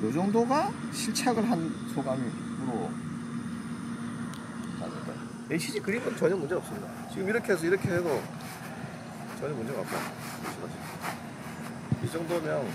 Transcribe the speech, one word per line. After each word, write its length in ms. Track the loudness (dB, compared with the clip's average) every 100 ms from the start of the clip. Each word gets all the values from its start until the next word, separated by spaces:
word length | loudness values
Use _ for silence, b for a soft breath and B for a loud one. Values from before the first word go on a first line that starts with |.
요 100 | 4
정도가 580 | 4 6 6 6 6 4 0 -4
실착을 580 | -2 0 2 4 4 6
한 220 | 4 2 -2 -2
소감으로 960 | -2 2 2 0 -2 -4 -2 0 0 0 -2 -4 -4 -4 -4 -4 -4 -4 -4 -4 -4 -4 -4 -4 -6 -6 -6 -6 -4
갑니다. 340 | -4 -4 -6 -6 -8 -8 -2
에이씨지 300 | 0 0 -2
그립은 380 | 0 0 0 4
전혀 180 | 4 4
문제 200 | 2 0
없습니다. 320 | 0 -6 -6 -8 -6
지금 180 | -2 2
이렇게 240 | 2 4
해서 120 | 4 6
이렇게 240 | 4 4
해도 320 | 2 4 2 0 -8 -8 -8 -8 -8 -8 -8 -10 -8 -8 -6
전혀 140 | -4
문제가 260 | -2 -2 -2
없고, 140 | -2 -2 -2 -6 -8 -6 -6 -4 -6 -6 -8 -6 -4 -4 -6 -8 -8 -8 -8 -8 0 0
이 80 | 2
정도면 560 | 0 2 2 4 2 2